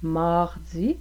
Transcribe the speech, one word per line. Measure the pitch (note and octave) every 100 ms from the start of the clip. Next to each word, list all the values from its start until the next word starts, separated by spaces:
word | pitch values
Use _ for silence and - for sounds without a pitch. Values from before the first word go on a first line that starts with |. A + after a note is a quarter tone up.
mardi | E3 D#3+ E3+ E3+ F3 - - E3+ G3+ F4